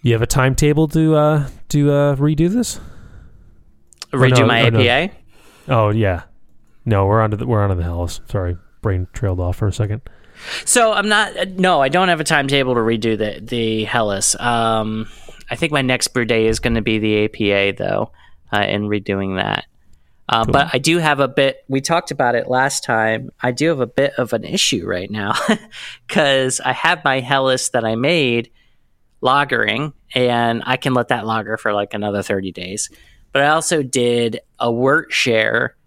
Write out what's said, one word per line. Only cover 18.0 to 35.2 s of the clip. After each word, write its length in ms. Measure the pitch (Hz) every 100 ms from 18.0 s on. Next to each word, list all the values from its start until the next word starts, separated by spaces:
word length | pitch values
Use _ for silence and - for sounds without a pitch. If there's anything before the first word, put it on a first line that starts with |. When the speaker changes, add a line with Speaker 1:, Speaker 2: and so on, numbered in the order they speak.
| 107 - - - -
Speaker 2:
uh, 40 | 104
and 280 | 101 101 104
redoing 500 | 104 98 98 98 92
that. 300 | 104 101 - _ _ - _ _ -
Uh, 140 | 110
Speaker 1:
Cool. 80 | 113
Speaker 2:
but 160 | 135 143
I 40 | 131
do 200 | 135 170
have 240 | 156 139
a 60 | 139
bit, 340 | 123 139 131 _
we 100 | 135
talked 320 | 135 170 -
about 240 | 143 127 117
it 140 | -
last 340 | 127 135 -
time, 460 | - 113 110 110 127 _
I 100 | 123
do 180 | 123 151
have 100 | 151
a 80 | 120
bit 260 | - 139 -
of 180 | 120
an 100 | 113
issue 420 | 80 196 - 110 104
right 240 | 90 98
now 240 | 107 101 - - 208 -
<laughs> 360 | - - - _
'cause 500 | - 147 135 131 127
I 100 | 127
have 300 | 127 160 175 151
my 160 | 135
Helles 480 | 123 139 131 127 -
that 160 | 123 113
I 100 | 110
made 560 | 135 175 131 117 113 _ _ _ _ _ _ _
lagering, 680 | 127 139 139 127 107 110 151 - _
and 500 | 127 123 120 117 117 -
I 120 | 131
can 160 | 143
let 140 | 127 120
that 180 | 123 107
lager 320 | 110 104 110
for, 160 | 110
like, 200 | 104 101
another 280 | 107 104 101
thirty 300 | 95 101 95
days. 380 | 87 90 101 - - - - _
But 120 | -
I 40 | 143
also 320 | 156 160 165
did 580 | 131 127 120 120 117 110 _ _
a 120 | 120
wort 420 | 117 131 151 -
share 600 | -